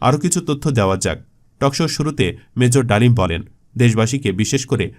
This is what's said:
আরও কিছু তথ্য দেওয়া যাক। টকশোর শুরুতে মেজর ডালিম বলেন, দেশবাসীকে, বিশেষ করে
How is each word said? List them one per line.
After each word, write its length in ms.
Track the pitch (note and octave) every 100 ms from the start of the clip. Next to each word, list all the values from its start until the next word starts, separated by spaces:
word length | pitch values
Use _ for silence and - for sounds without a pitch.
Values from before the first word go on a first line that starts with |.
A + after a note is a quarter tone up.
আরও 160 | B2 D3+
কিছু 240 | F3 F3
তথ্য 300 | - C#3+ D#3+
দেওয়া 260 | - F#2+ F#2+
যাক। 200 | F2+ D2 - _ _ -
টকশোর 280 | C#3 C#3 D#3+
শুরুতে 500 | - D3+ C#3+ G#2 - - A#2+
মেজর 260 | B2 B2+
ডালিম 300 | A2+ G#2 B2
বলেন, 300 | A#2+ F2+ E2 - _ _ A#2+
দেশবাসীকে, 540 | A#2+ A2 A2+ C3+ G#2+
বিশেষ 340 | F#2 G#2+ C3+ -
করে 260 | A2+ F2